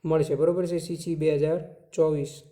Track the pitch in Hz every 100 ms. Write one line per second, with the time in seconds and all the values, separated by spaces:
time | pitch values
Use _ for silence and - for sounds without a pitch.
0 | 160 156 151 139 160 175 180 175 165 170
1 | - 156 156 147 151 170 - - _ -
2 | 156 151 139 - -